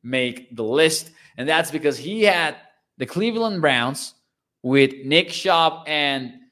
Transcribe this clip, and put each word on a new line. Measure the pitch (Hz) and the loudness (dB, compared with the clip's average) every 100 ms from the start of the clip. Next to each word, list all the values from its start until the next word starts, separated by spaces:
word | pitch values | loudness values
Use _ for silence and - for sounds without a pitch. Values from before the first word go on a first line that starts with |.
make | 120 131 123 120 - | -2 -2 -2 -6 -16
the | 117 | -8
list. | 110 135 160 160 - _ _ - | -2 2 2 0 -8 _ _ -8
And | 135 | 0
that's | 160 165 | 0 0
because | 147 147 131 | -2 -2 -2
he | 143 220 | -8 0
had | 208 180 156 - _ _ _ _ | 2 2 -2 -6 _ _ _ _
the | 127 | -6
Cleveland | 175 220 226 226 190 | -2 -2 -2 -4 0
Browns | 151 123 123 135 - _ _ _ _ _ | 2 2 0 -4 -12 _ _ _ _ _
with | 127 135 135 135 | 0 4 4 2
Nick | 135 160 170 | 2 2 2
Chubb | - 190 170 160 160 147 | -4 0 2 2 -2 -4
and | 151 143 135 127 - _ | -2 0 -2 -6 -14 _